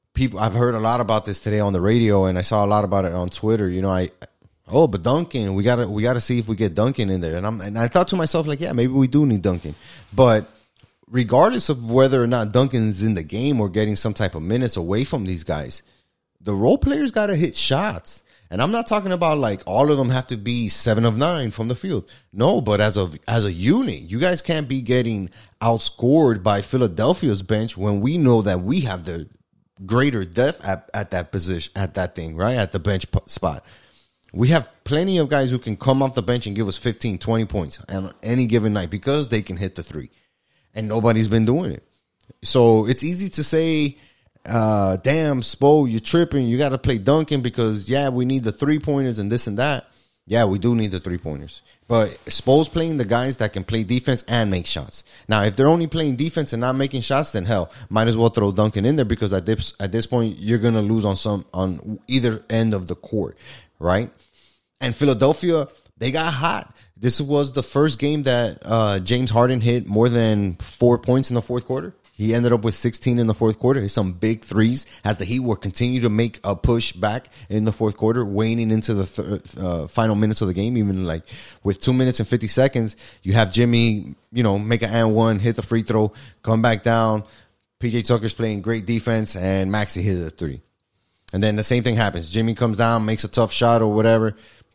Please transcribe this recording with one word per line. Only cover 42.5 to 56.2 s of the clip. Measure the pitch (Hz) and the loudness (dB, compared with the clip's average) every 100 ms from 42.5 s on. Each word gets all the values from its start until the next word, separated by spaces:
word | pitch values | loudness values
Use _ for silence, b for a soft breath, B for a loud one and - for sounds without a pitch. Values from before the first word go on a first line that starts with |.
| 127 117 110 107 | 4 6 6 4
it's | 127 | 0
easy | 156 180 196 | -2 -4 -6
to | - | -4
say, | 147 160 165 156 151 - b b b _ - | -2 0 2 0 0 -4 b b b _ -4
uh, | 113 110 104 95 95 | 0 2 2 2 0
"Damn, | 131 156 156 131 | 0 0 2 0
Spo, | 113 - 139 151 131 | -4 2 6 6 4
you're | 110 | -2
tripping. | - 170 170 143 120 | 0 2 2 0 0
You | 123 | 0
gotta | 143 131 | 0 0
play | - 117 | 0 0
Duncan | 98 156 151 143 | 2 2 2 -2
because, | 120 - 113 107 98 | -2 -2 -2 -2 -2
yeah, | 135 139 | -2 0
we | 123 123 | 0 0
need | 135 | 0
the | 113 | -2
three-pointers | - 143 156 151 139 131 110 | -2 0 0 0 -2 -2 -2
and | 101 | -2
this | 117 - | -2 -2
and | 101 | -2
that." | 143 131 - b b b - | -2 -2 -8 b b b -2
Yeah, | 113 107 | 2 2
we | 98 | 2
do | 120 117 | 2 0
need | 107 | 0
the | 92 | -4
three-pointers. | 90 87 82 71 69 - _ b - | -6 -6 -6 -10 -12 -18 _ b -2
But | 117 104 - - | 0 0 -2 -8
Spo's | - - 143 156 | -4 2 4 2
playing | 170 165 151 | -2 -2 -2
the | 107 | 0
guys | 117 131 120 | 0 0 -2
that | 107 | -4
can | 98 | -4
play | 92 113 | -4 -4
defense | 98 160 - 123 - | 0 -2 0 -2 0
and | 117 104 | 0 0
make | 92 87 | 0 -2
shots. | - 67 - - B B | -6 -8 -14 -20 B B
Now, | 110 | 2
if | 104 98 | 2 4
they're | 139 | 4
only | 170 160 | 4 2
playing | 160 151 | -2 -2
defense | 127 | 0